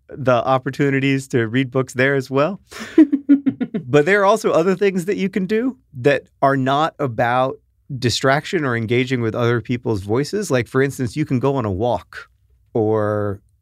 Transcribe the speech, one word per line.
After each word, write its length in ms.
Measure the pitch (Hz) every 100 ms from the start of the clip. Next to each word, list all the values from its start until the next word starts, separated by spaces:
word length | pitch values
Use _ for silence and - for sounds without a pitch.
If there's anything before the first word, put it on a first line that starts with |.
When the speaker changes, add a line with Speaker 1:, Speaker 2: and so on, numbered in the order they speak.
| -
Speaker 1:
the 340 | 143 123 120
opportunities 840 | - 131 139 131 143 135 139 135 131
to 200 | 127 113
read 220 | 123 131
books 240 | 131 127
there 200 | 123 135
as 160 | 139 131
well. 300 | 131 156 202 - - 220 -
Speaker 2:
<laughs> 20 | 285 277 - 285 - - - 202 127
Speaker 1:
But 200 | 147 151
there 140 | 208
are 20 |
also 280 | 196 220 202
other 220 | 151 175
things 300 | 185 202 185
that 120 | 170 190
you 120 | 190
can 160 | 202 185
do 320 | 214 262 - _
that 340 | 127 135 143 - -
are 160 | 139 135
not 380 | 131 139 160 -
about 600 | 143 110 120 127 131 - _ _ - 131
distraction 640 | 123 - 135 143 - 180
or 100 | 143
engaging 460 | 117 110 120 127 127
with 140 | 113
other 260 | 117 120 120
people's 400 | - 123 123 104
voices. 500 | 98 117 147 202 190
Like, 160 | 127 110
for 140 | 131
instance, 340 | 139 131 123
you 120 | 151 151
can 120 | 127
go 180 | 135 139
on 100 | 107
a 40 |
walk, 600 | 92 120 110 - - - _ _ _ _
or 720 | 120 107 110 104 104 101 98 _ _